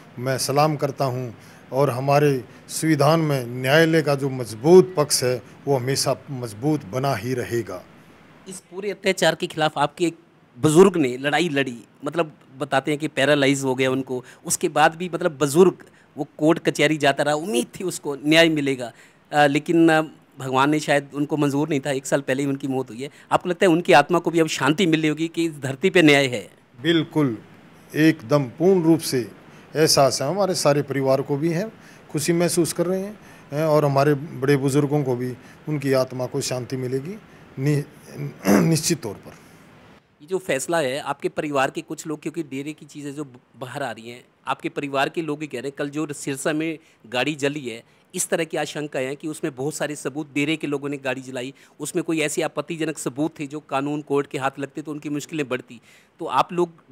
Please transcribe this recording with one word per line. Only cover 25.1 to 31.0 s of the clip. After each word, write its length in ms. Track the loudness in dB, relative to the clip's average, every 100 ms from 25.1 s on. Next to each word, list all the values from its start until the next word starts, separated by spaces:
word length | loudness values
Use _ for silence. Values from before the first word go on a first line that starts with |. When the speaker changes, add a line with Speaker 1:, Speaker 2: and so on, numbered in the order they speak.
| -2 -4
Speaker 2:
कि 160 | -2
इस 140 | -4 -4
धरती 320 | -8 -2 2
पे 120 | 6
न्याय 240 | 6 6 4
है? 240 | -4 -10 -20 _ -6
Speaker 1:
बिल्कुल, 560 | 0 0 0 -2 -2 -2 -12 -20 -20 -20 -10 2
एकदम 480 | 2 2 0 0
पूर्ण 380 | 0 0 2 4
रूप 180 | 4 2
से 300 | 2 -4 -4 -12 -20 -20 -8 0
एहसास 460 | 2 4 4 2
है, 60 | -2
हमारे 260 | -2 -2
सारे 280 | 0 2 2
परिवार 400 | -2 -2